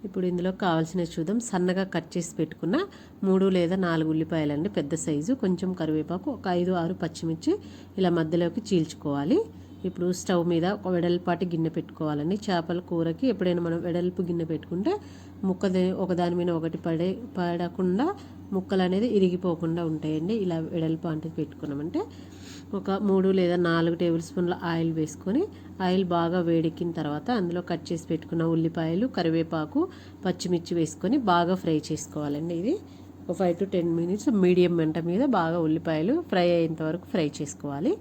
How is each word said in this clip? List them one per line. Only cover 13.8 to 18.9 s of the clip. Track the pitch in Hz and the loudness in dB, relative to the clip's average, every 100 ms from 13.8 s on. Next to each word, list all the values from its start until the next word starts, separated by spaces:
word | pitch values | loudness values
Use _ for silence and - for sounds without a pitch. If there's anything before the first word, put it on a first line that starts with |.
| 175 | -2
వెడల్పు | 170 180 180 175 | 0 0 -2 -2
గిన్నె | 175 165 | -2 -2
పెట్టుకుంటే | 156 - 170 226 403 - - - - 190 | -4 -4 -2 0 -2 -6 -18 -20 -4 -2
ముక్క | 185 202 | 0 0
దే-, | 185 185 185 | 2 2 0
ఒకదాని | 185 175 175 175 | 0 2 2 2
మీద | 175 170 | 2 0
ఒకటి | 160 165 175 | -2 -4 -2
పడే, | 165 175 190 214 - | 0 0 -2 -6 -2
పడకుండా | 175 170 175 175 185 185 302 403 - - - 190 | -2 0 -4 0 0 2 0 -2 -10 -18 -4 -4
ముక్కలు | 185 190 | 0 2
అనేది | 180 | 4